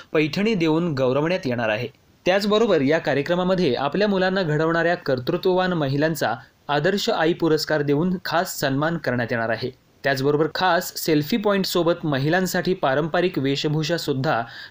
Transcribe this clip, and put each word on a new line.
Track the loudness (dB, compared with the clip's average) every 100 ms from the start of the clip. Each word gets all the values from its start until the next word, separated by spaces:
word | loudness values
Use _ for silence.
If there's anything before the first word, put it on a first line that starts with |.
| -4
पैठणी | -2 0 0 0 0
देऊन | 2 2 0 0
गौरवण्यात | 0 2 0 -2 -2
येणार | -2 -2
आहे. | -2 -4 -12 _ _ 0
त्याचबरोबर | 2 2 2 4 4
या | 4 2
कार्यक्रमामध्ये | 0 -2 0 0 0 2 2 0
आपल्या | 0 0 0
मुलांना | 2 0 0
घडवणाऱ्या | 0 0 2 2 2 0
कर्तृत्ववान | 0 -2 -2 -2 0 2 2
महिलांचा | 0 0 0 0 0 -2 -4 -8 _ -4
आदर्श | 0 0 0 0
आई | 0 0
पुरस्कार | 2 2 0 0 -2
देऊन | 2 0 0 -2 -2
खास | -2 -2 -2
सन्मान | -2 0 -2 -2
करण्यात | -2 -2 -2
येणार | -2 -2
आहे. | -4 -6 -10 _ _ -2
त्याचबरोबर | 0 2 2 0 0
खास | 2 2 -2 -6
सेल्फी | 0 0 2 0
पॉइंटसोबत | 2 0 0 0 2 0 0
महिलांसाठी | 0 2 0 0 -2 -2 0
पारंपरिक | 0 0 0 0 0 0
वेशभूषासुद्धा | -2 0 -2 -2 -2 -4 -2 -2 0 -2 -2 -10 -12